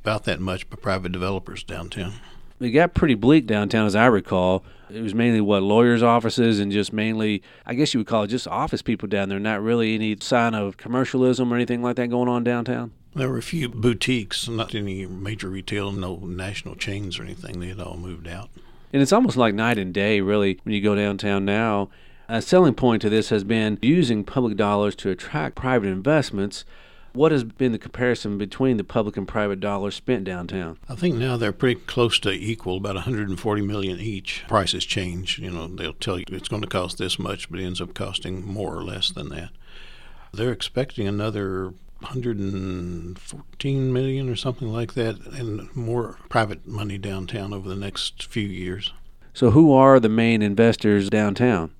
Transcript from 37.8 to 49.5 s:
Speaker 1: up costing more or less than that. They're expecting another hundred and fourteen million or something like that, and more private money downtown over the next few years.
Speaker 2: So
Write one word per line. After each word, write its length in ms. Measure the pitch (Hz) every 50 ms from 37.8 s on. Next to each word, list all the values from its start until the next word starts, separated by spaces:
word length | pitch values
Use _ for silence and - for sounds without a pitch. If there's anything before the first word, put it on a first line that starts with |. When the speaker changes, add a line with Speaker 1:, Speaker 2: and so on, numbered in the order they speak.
Speaker 1:
up 140 | 87 87 -
costing 500 | - 101 98 92 - - 90 92 92 92
more 300 | 104 95 107 98 78 78
or 80 | 85 85
less 260 | - - 95 - -
than 200 | - - 76 -
that. 200 | - 76 85 - - - - - - - - - - - - - - - - -
They're 200 | - 104 113 127
expecting 560 | 117 - - - - 123 135 - - - 104
another 640 | 98 101 101 107 113 107 104 101 95 95 95 95 92 92 - - - - - -
hundred 340 | - - 127 120 123 113
and 800 | 101 98 95 98 95 95 95 92 90 87 87 87 85 82 87 90
fourteen 720 | - - - - - - - - - - 139 135 135 131 131
million 380 | 123 127 131 135 135 135 135 127
or 60 | 117
something 360 | - - 131 120 - 127 110
like 220 | 110 117 117 - -
that, 240 | 127 113 113 104 - -
and 500 | - - 127 120 113 104 104 - - -
more 440 | 127 117 117 120 120 113 98 92 - - -
private 380 | - 123 110 104 92 - -
money 320 | - 107 104 104 101 95 98
downtown 520 | 98 101 95 95 92 - - 107 98 101
over 160 | 104 98 95
the 80 | 98 92
next 520 | 98 101 98 - - - - - - -
few 200 | - - 117 104
years. 460 | 101 92 90 92 90 92 101 - - - - - - - - - - -
Speaker 2:
So 180 | - 127 117